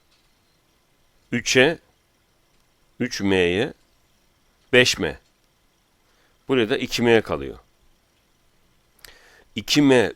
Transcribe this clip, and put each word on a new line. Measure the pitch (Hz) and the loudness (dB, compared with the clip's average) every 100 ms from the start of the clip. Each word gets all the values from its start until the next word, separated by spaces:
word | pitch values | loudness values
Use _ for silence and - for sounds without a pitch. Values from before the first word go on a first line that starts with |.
| _ _ _ _ _ _ _ _ _ _ _ _ _ | _ _ _ _ _ _ _ _ _ _ _ _ _
üçe, | 120 113 131 139 160 _ _ _ _ _ _ _ _ _ _ _ - | -8 -2 2 2 0 _ _ _ _ _ _ _ _ _ _ _ -10
üç | 123 - | -8 -4
M'ye | 98 95 87 90 143 - _ _ _ _ _ _ _ _ _ | 0 2 2 -2 -4 -10 _ _ _ _ _ _ _ _ _
beş | 123 123 - | 2 2 0
M. | 85 69 _ _ _ _ _ _ _ _ _ _ _ _ - | -8 -10 _ _ _ _ _ _ _ _ _ _ _ _ -4
Buraya | 135 107 | -2 -2
da | 127 | -4
iki | 120 - | -6 -2
M | 120 113 | 2 2
kalıyor. | - 80 69 - _ _ _ _ _ _ _ _ _ _ _ _ _ _ - - _ _ _ - | 0 -8 -10 -16 _ _ _ _ _ _ _ _ _ _ _ _ _ _ -20 -20 _ _ _ -14
İki | - 147 | -4 2
M, | 143 127 95 | 4 4 2